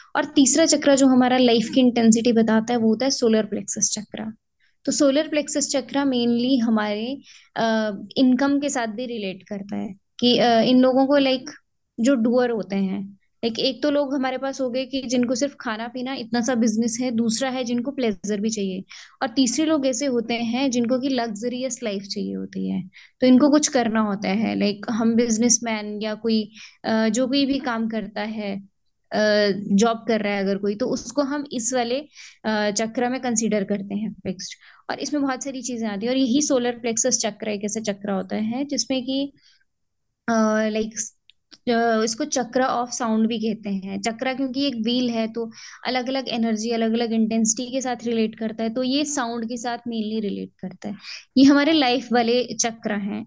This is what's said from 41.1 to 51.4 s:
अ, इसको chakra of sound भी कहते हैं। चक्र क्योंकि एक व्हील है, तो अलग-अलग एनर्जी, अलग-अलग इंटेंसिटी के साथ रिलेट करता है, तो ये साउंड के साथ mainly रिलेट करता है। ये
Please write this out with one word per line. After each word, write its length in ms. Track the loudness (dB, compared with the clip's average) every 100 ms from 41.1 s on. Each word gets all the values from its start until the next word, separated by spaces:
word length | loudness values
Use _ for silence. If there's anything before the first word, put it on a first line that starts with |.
| -14 _ _ _
अ, 500 | -8 -2 2 4 2
इसको 220 | 0 -2 -4
chakra 400 | -2 -2 0 0
of 200 | 0 -4 -4
sound 260 | 0 2 2
भी 120 | 0
कहते 300 | -4 -4 -6
हैं। 320 | -6 -6 -6
चक्र 320 | -6 -4 -4
क्योंकि 340 | -2 -4 -2 -2
एक 80 | -2
व्हील 340 | -2 0 0
है, 180 | -2 -4
तो 240 | -4 -8 -10 -20 -10 -4
अलग-अलग 400 | -4 -2 -4 -4
एनर्जी, 420 | -2 0 0 -2
अलग-अलग 440 | 0 0 0 0
इंटेंसिटी 580 | 0 2 2 2 0 -4
के 100 | -4
साथ 140 | -4 -4
रिलेट 360 | -2 0 -2 -2
करता 240 | -8 -4
है, 60 | -4
तो 140 | -2
ये 220 | -2 0 0
साउंड 440 | -2 -4 -4 -6
के 80 | -6
साथ 200 | -6 -6
mainly 440 | -6 -4 -4 -4
रिलेट 280 | -4 -4 -8 _
करता 300 | -14 -12 -12
है। 60 | -12 -14 -18 -2
ये 60 | 6